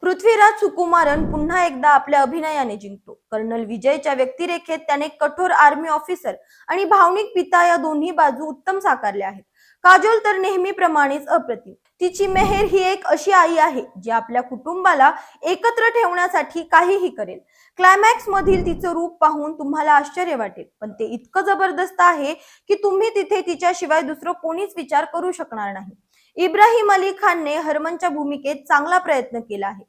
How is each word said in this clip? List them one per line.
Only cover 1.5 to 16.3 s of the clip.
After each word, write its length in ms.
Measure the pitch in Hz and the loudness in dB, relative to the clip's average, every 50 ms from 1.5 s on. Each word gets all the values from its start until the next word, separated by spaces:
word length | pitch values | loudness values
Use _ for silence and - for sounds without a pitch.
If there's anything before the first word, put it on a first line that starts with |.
| 349 370 349 | 0 0 0
एकदा 220 | 339 277 254 262 294 | 0 -2 0 2 4
आपल्या 320 | 294 277 285 285 285 285 277 | 4 4 4 2 2 2 2
अभिनयाने 540 | 254 277 330 311 311 311 294 269 240 208 | 2 0 -4 -6 -4 -4 -4 -4 -6 -6
जिंकतो. 420 | 208 202 202 196 196 _ - - _ _ _ | -10 -14 -18 -20 -20 _ -20 -20 _ _ _
कर्नल 340 | - 214 220 226 226 233 233 | -8 -6 -6 -4 -6 -6 -6
विजयच्या 500 | 202 226 220 196 262 285 277 277 302 277 | -6 -8 -2 0 0 0 0 0 -4 0
व्यक्तिरेखेत 640 | 254 262 254 254 - 339 349 349 339 339 - 320 320 | 0 -2 -2 -2 -6 -6 -4 -4 -6 -6 -8 -8 -8
त्याने 300 | 320 320 294 285 294 311 302 _ | -2 -2 -2 -2 -2 -6 -6 _
कठोर 300 | 302 294 294 - 359 370 | -4 -4 -2 -2 -2 0
आर्मी 380 | 349 - 294 294 285 277 320 330 | 4 6 6 6 6 4 -4 -4
ऑफिसर 460 | 302 311 311 - 370 359 - 254 185 - _ _ _ _ - - | -4 -4 -4 -6 -10 -8 -6 -10 -10 -10 _ _ _ _ -10 -6
आणि 160 | 311 359 392 | -4 -4 0
भावनिक 480 | 339 415 392 370 339 370 403 427 415 - | 2 4 4 4 4 4 0 -4 -4 -4
पिता 320 | 370 359 - - 349 339 | -4 -4 2 2 4 4
या 100 | 349 339 339 | 4 2 2
दोन्ही 320 | 262 311 311 302 302 349 | 0 -2 -4 -2 -4 -4
बाजू 360 | 339 302 320 294 262 247 302 | 0 2 2 0 0 -2 -8
उत्तम 320 | 311 285 - _ - 381 392 | -12 -12 -10 _ -6 -6 -2
साकारल्या 500 | 381 415 269 233 233 208 196 202 196 190 | 0 -2 -2 0 -2 -6 -6 -6 -8 -8
आहेत. 140 | 202 196 - _ _ _ _ _ _ _ _ | -10 -12 -20 _ _ _ _ _ _ _ _
काजोल 340 | 359 370 381 - 427 453 440 427 | 6 6 8 6 4 2 2 2
तर 120 | 427 403 | 0 0
नेहमीप्रमाणेच 920 | 381 381 381 392 381 359 392 403 381 370 339 311 302 285 277 277 294 285 - | 0 0 -2 0 -2 -2 -2 -2 0 0 0 2 2 2 2 0 -4 -4 -2
अप्रतिम. 440 | - 339 - - 240 - _ 196 185 _ _ _ _ _ | -2 -2 0 -2 -10 -10 _ -20 -20 _ _ _ _ _
तिची 260 | 359 359 359 - 392 | -4 -4 -2 -2 -2
मेहर 380 | 392 381 381 392 392 392 392 415 | 0 2 2 2 2 2 0 0
ही 180 | 392 - 392 370 | 2 2 2 2
एक 240 | 370 392 392 381 | 2 0 -2 -2
अशी 260 | 330 294 302 - 381 392 | -2 -2 -2 0 2 4
आई 240 | 370 339 330 339 320 | 6 6 4 4 2
आहे 240 | 311 330 277 254 - - _ 190 180 | 2 2 0 -4 -8 -10 _ -16 -8
जी 80 | 226 | -4
आपल्या 320 | 226 226 226 233 233 247 247 | -4 -4 -4 -2 -4 -4 -4
कुटुंबाला 680 | 254 262 214 - 302 349 359 370 370 349 285 262 285 - - - - - _ - | -4 -10 -12 -10 -8 -8 0 0 2 4 6 4 4 4 2 -12 -20 -20 _ -4
एकत्र 460 | 320 370 370 - 466 466 466 453 466 | -4 -4 0 0 -2 0 2 0 0
ठेवण्यासाठी 720 | 453 466 466 349 349 359 349 359 | 2 2 0 0 0 -2 -2 0